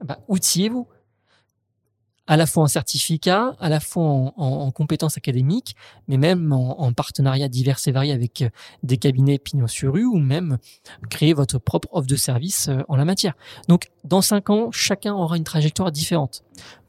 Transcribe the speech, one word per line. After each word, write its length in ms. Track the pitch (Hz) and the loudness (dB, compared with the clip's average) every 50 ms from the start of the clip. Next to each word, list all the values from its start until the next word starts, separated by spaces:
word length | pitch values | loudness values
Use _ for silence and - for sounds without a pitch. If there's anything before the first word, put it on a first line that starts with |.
| 277 | -12
bah, 160 | - - - - - | -12 -12 -12 -6 -2
outillez-vous. 580 | 202 185 - - - - 196 220 233 254 240 - _ _ _ _ _ _ _ _ _ _ _ _ _ _ _ _ _ _ _ _ _ _ _ _ _ _ _ | -2 0 0 0 0 2 0 0 0 -4 -6 -8 _ _ _ _ _ _ _ _ _ _ _ _ _ _ _ _ _ _ _ _ _ _ _ _ _ _ _
À 120 | - 156 156 | 2 4 4
la 80 | 165 | 4
fois 160 | - - 175 156 | 4 4 2 2
en 40 | 147 | 2
certificat, 880 | - 165 - - - 139 - - 165 151 - 180 180 202 240 254 - - | 2 0 -4 -4 -4 -4 -2 -2 -2 0 2 2 2 2 2 0 -4 -4
à 80 | 190 160 | -2 0
la 120 | 151 151 | 0 0
fois 240 | - - - 180 165 | -2 -4 -2 0 0
en, 280 | 151 143 135 127 135 - - | 2 2 2 0 -2 -4 -4
en, 80 | 156 | -2
en 240 | 131 135 151 143 135 | -2 -2 -2 -2 -4
compétences 480 | - - 151 147 160 151 - 156 - - | -2 -2 -2 -2 -2 -2 -2 -2 -4 -4
académiques, 580 | - - 123 123 127 139 180 254 - - - - - - - - _ - | -4 -2 0 0 2 2 0 0 -4 -6 -14 -18 -20 -20 -20 -16 _ -2
mais 80 | 135 | 2
même 380 | 131 139 165 185 180 165 151 139 | 2 4 4 2 2 2 0 0
en, 260 | 131 127 127 135 - | 0 0 -2 -2 -2
en 120 | 147 123 120 | -2 0 0
partenariats 560 | - 143 - - - 139 135 131 135 143 135 | 0 -4 -4 -2 0 0 2 2 0 -2 -2
divers 280 | 123 131 131 135 135 - - | -2 0 0 0 0 0 -2
et 60 | - 127 | -2 0
variés 220 | 131 135 147 143 | 0 0 0 0
avec, 260 | 120 120 120 - - | -2 -2 -4 -4 -4
euh, 80 | 131 117 - - - - - _ - | -4 -4 -4 -8 -14 -20 -14 _ -4
des 140 | 127 127 | -2 -2
cabinets 420 | 113 - 143 131 127 135 139 143 139 | 2 2 2 2 4 4 4 2 0
pignon 280 | - - - 143 120 | -2 -4 -2 -2 -2
sur 260 | 113 - - - 135 135 | -2 -2 -2 -2 0 0
rue, 140 | 185 233 | 2 2
ou 100 | 254 233 | 2 2
même 400 | 175 147 131 139 160 180 160 135 113 - - - _ _ - - - - 110 | 2 2 2 0 0 0 -2 -2 -4 -4 -10 -20 _ _ -20 -18 -16 -14 -12
créer 240 | - - - 151 165 | -4 0 2 4 4
votre 240 | 143 139 - - 131 | 4 2 0 -2 -2
propre 300 | - - - 175 - - - | -2 -2 -2 -2 -4 -4 -4
offre 140 | 180 135 | -4 0
de 100 | 127 139 | 0 0
service, 520 | 131 - - 127 120 135 185 - - - 151 | 0 0 0 -2 -2 -2 -4 -4 -4 -2 -2
euh, 120 | 139 131 147 - | -2 -2 -2 0
en 80 | 139 | 0
la 80 | 131 143 | 0 2
matière. 300 | 165 196 - - 190 143 - - - - - - - | 2 0 0 -2 -2 -4 -6 -12 -20 -20 -6 2 4
Donc, 220 | 175 175 - - _ _ - | 4 4 4 -2 _ _ -4
dans 180 | 139 175 196 185 | 0 2 2 2
cinq 260 | - 208 202 196 - | 2 0 0 2 2
ans, 220 | 208 214 233 233 226 | 2 2 0 -2 -2
chacun 400 | - - - 202 190 - 208 208 | -2 -2 -2 -2 -2 -2 -4 -2
aura 240 | 196 175 156 170 | -2 -2 -2 -2
une 80 | 170 160 | -2 -4
trajectoire 480 | - - 160 151 156 - - 190 185 147 | -2 0 0 2 2 0 0 -2 -2 -2
différente. 520 | 147 165 - 175 165 143 131 - - - _ - - - - - - _ | -2 -2 0 0 0 0 -2 -4 -10 -18 _ -20 -20 -20 -20 -20 -20 _